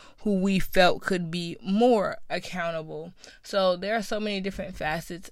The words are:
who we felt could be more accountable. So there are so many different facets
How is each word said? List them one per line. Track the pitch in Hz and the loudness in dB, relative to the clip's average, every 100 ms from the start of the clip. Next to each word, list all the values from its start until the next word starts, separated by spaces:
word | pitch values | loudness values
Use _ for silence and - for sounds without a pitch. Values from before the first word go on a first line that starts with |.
| - - | -20 -6
who | 214 190 | 0 2
we | 196 190 | 4 2
felt | - 190 180 - | 4 6 6 4
could | - 185 165 | 0 -2 -2
be | 170 170 - | -6 -6 -6
more | 185 202 240 220 175 - - | 0 4 6 4 2 -4 -6
accountable. | 175 - 180 170 165 156 151 170 - - - | -6 -6 -6 -4 -6 -8 -12 -12 -16 -20 -20
So | - 202 185 180 | -4 2 2 2
there | 196 | -2
are | 226 | -2
so | 196 214 | -2 -4
many | 208 196 | -2 -4
different | 190 196 185 185 | -4 -6 -10 -6
facets | 151 170 - 175 - | -4 -4 -6 -12 -12